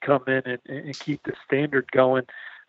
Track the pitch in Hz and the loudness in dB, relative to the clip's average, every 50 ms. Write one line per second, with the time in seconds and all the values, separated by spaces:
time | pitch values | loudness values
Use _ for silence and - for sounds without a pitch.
0 | - 139 143 131 131 131 135 131 - 127 123 123 - - 135 143 160 151 131 - | 0 2 2 2 4 2 0 0 0 -2 -8 -8 -8 -10 -12 -10 -10 -10 -12 -10
1 | - - 147 - - - - - - - 139 135 147 147 143 135 127 - - 135 | -6 -6 -6 -4 -6 -8 -10 -10 -4 0 0 2 2 2 0 -2 -2 2 4 4
2 | 131 127 131 127 127 - - - - - - - - | 4 6 4 2 0 -4 -12 -16 -16 -18 -18 -20 -12